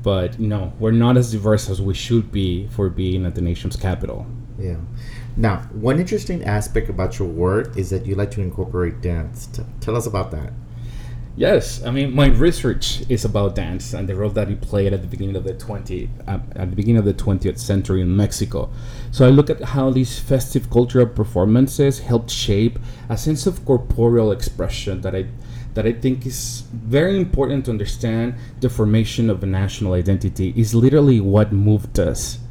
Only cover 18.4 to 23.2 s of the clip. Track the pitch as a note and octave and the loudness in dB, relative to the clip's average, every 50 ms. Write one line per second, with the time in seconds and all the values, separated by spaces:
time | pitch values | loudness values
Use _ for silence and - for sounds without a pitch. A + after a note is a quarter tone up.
18.4 | G#2 - - C#2+ - - - - - - - - - - - - C3 B2 C#3 C#3+ | -4 -4 -2 -4 -4 -4 -6 -10 -10 -10 -10 -10 -8 -8 4 6 8 8 10 8
19.4 | C#3+ - D3+ - - B2+ A#2+ C#3 C3 C3+ C3 B2+ B2+ A#2+ - - - - C3+ C3 | 6 4 0 -4 -4 -4 -2 0 2 2 2 2 0 0 -2 -8 -2 0 0 0
20.4 | B2 - - B2+ - - - A#2+ B2 B2 - B2+ B2 A2 - - G#2+ - - F#2 | 0 0 -2 -2 -2 4 4 4 4 4 6 4 4 4 4 -2 -2 0 2 2
21.4 | F2+ G#2 A2 B2 C3+ C3+ - - C#3+ C#3 C3 - - - A#2+ A#2 A2+ - - - | 4 6 6 6 4 4 4 2 2 2 2 0 -2 0 0 0 0 -2 -6 -4
22.4 | - - G2+ G2 A2 A#2+ A#2 - - - - - - - A2+ A2 | 0 0 2 2 2 2 0 -2 -8 -8 -12 -12 -6 -6 -4 -2